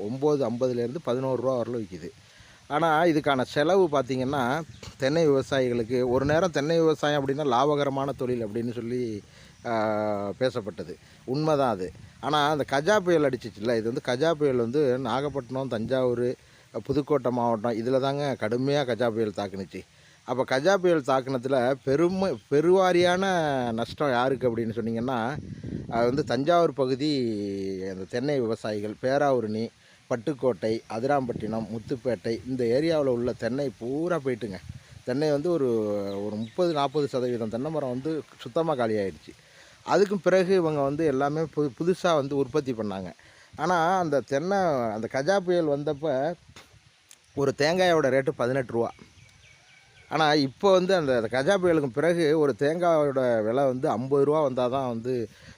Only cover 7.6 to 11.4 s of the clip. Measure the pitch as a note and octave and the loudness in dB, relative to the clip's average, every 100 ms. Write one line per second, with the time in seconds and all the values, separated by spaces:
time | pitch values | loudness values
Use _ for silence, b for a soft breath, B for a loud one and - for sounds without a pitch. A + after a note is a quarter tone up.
7.6 | D3 D3 C#3 C3+ C#3 C3 B2 B2 A2 A2+ | 4 2 0 -2 -4 -4 -4 -2 -4 -4
8.6 | A#2 A#2 A#2 B2 A#2+ G#2 - B B B | -4 -6 -6 -4 -4 -8 -12 B B B
9.6 | A#2+ A2+ A2 G#2+ G#2+ G#2 G2+ F#2 B2+ A#2+ | -4 -2 0 0 -2 -2 -4 -2 -4 -2
10.6 | G2+ F2+ E2+ E2 B B - C3+ | -8 -10 -12 -14 B B -6 -2